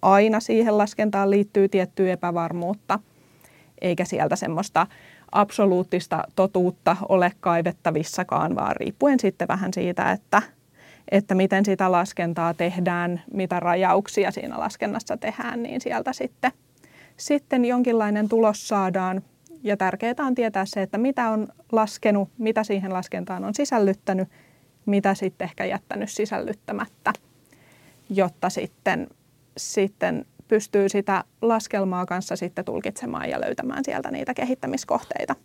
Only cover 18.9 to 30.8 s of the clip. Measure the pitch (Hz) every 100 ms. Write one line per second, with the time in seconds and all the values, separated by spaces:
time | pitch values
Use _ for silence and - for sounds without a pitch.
18.9 | 185 185 185 - _ _ - 208 202 190
19.9 | 185 226 247 277 254 233 202 196 - 196
20.9 | 202 247 277 233 220 208 - - 226 214
21.9 | - 226 208 196 - 220 226 214 202 190
22.9 | 185 185 180 180 185 196 208 285 240 196
23.9 | 190 - 190 190 - _ _ _ _ -
24.9 | 202 202 196 190 - 185 - 190 196 _
25.9 | 208 208 - 208 214 - 214 - 208 -
26.9 | _ - - _ _ _ _ _ _ -
27.9 | _ _ 196 180 - 180 196 208 _ -
28.9 | 185 - _ _ _ _ - - - 196
29.9 | - 185 160 - _ - 214 214 208